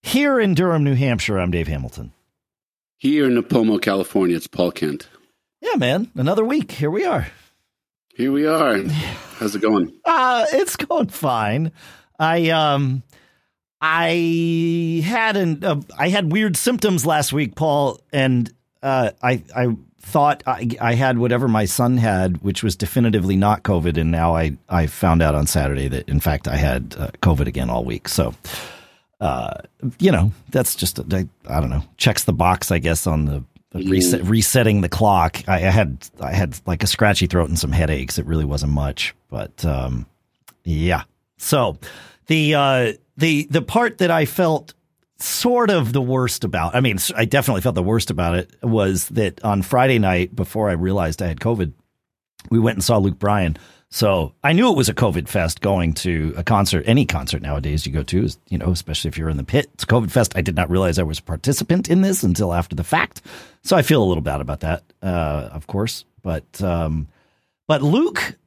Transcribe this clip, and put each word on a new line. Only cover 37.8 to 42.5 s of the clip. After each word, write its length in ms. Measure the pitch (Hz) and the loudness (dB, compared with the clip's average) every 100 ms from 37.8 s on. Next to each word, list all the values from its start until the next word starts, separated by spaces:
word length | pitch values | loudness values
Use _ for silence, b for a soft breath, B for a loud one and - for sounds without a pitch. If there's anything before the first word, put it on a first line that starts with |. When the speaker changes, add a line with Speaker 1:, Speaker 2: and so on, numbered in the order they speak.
| 78 73 65 - | 0 -2 -4 -6
Speaker 1:
It 80 | 78 | -2
really 180 | 80 | -2
wasn't 280 | 73 71 73 | 0 -2 -2
much, 420 | 73 71 71 - - _ | -2 -2 -4 -8 -8 _
but, 340 | 60 50 - | -10 -10 -6
um, 420 | 82 67 64 62 - _ _ _ - _ | -4 -2 -4 -6 -10 _ _ _ -20 _
yeah. 400 | - 78 85 82 - _ _ _ | -4 -2 0 -2 -4 _ _ _
So 420 | - 147 113 71 B B B B _ | -2 0 0 -4 B B B B _
the, 300 | 160 151 | 0 2